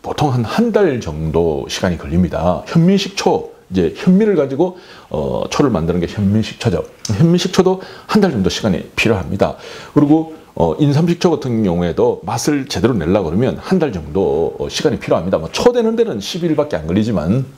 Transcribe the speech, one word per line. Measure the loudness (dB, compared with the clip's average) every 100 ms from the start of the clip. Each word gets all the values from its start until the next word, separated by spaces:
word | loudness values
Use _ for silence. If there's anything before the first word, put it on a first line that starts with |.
보통 | -8 -2 0
한 | 0
한 | 0 0 0
달 | 0 -2 -4
정도 | -6 -6 -2 0 0 -2 -6
시간이 | -4 -4 -4
걸립니다. | -2 0 0 0 -2 -2 -2
현미식초, | 2 4 2 -2 -2 0 -2 -4 -18 _
이제 | 0 0 0
현미를 | 2 4 4
가지고, | 2 0 0 -2 -2 -20 -20 -8
어, | -6 -4 -4 -4
초를 | 0 2
만드는 | 2 0 0
게 | -2
현미식초죠. | 0 2 2 0 -4 -2 -2 -4 -12 -6
현미식초도 | 2 4 2 2 2 4 2 -6 -18 -2
한 | 2
달 | 2
정도 | 2 0
시간이 | 0 -2 -2 -4 -2
필요합니다. | 0 0 -2 0 -2 -2 -14 -18 -2
그리고, | 2 4 4 2 -12 -16 0
어, | 0 2
인삼식초 | 2 2 2 2 2
같은 | 0 -2 0
경우에도 | 2 2 0 2 0 0
맛을 | -6 -2 0 -2 -4
제대로 | 0 0
내려고 | 2 2 0 2
그러면 | 0 0 -2
한 | -2 0
달 | 0
정도, | -4 -4 -2 0 0 -2 -4
어, | -8
시간이 | -2 -2 -2
필요합니다. | -2 -2 0 -4
뭐, | -4
초 | 2 2
되는 | 4 0
데는 | 0 0 -2
십 | -6 -4
일밖에 | 0 0 0 -4
안 | 0
걸리지만 | 0 2 0 0 0 -2